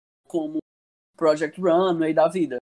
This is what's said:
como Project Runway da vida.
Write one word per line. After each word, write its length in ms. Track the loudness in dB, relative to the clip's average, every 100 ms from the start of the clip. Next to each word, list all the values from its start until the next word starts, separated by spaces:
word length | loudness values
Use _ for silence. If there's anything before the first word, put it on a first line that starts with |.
| _ _ -8
como 300 | -4 -4 -6 -10 _ _ _ _ -2
Project 420 | 0 2 -2 -2
Runway 540 | 0 2 2 0 0
da 160 | 2 2
vida. 300 | 0 -4 -6 -12